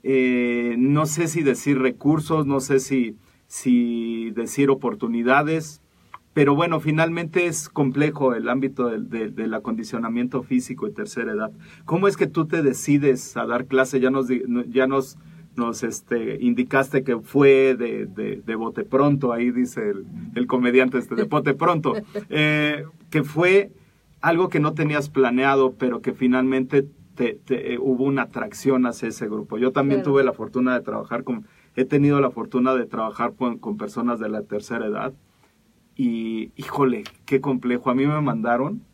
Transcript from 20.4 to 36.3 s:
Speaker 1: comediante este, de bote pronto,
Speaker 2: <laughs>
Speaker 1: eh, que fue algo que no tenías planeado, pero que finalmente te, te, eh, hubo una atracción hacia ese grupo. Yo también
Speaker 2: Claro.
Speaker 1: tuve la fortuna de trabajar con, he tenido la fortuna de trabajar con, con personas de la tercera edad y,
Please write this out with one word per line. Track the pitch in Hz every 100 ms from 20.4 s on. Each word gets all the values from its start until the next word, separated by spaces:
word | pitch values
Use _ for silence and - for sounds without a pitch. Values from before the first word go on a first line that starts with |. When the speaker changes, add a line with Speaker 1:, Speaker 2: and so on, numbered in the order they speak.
| 123
Speaker 1:
comediante | 127 123 127 127 131
este, | - 113
de |
bote | 104 151 147 139
pronto, | 165 170 151 110 107
Speaker 2:
<laughs> | 208 -
Speaker 1:
eh, | 151 151 151 151 147 151 - -
que | 156
fue | - 151 180 196 202 - _ _ _ _
algo | 160 170 185
que | 165
no | 151
tenías | 151 156 147 147
planeado, | 135 123 123 139 135 131
pero | 127 127 117
que | -
finalmente | 117 127 127 131 135 127 143 143 - - -
te, | 120 -
te, | - 123 -
eh, | 120
hubo | 135 123 139
una | 139
atracción | 123 127 107 - 131 131 123
hacia | 120 113
ese | 107 110
grupo. | 107 104 113
Yo | 123
también | 143 139 135
Speaker 2:
Claro. | 143
Speaker 1:
tuve | 139
la | 131
fortuna | - 107 123 127 123
de | -
trabajar | 107 107 117 127
con, | 117 - _ _ -
he |
tenido | 131 147 143 143
la | 135
fortuna | 117 107 127 127 131
de | 110
trabajar | 113 110 107 120
con, | - 123 113
con | 113 104
personas | 104 - 120 117
de | 110
la | 107
tercera | 104 104 - 117 107
edad | 104 117 - _ _ _ _ _ _ _ -
y, | 123 113 113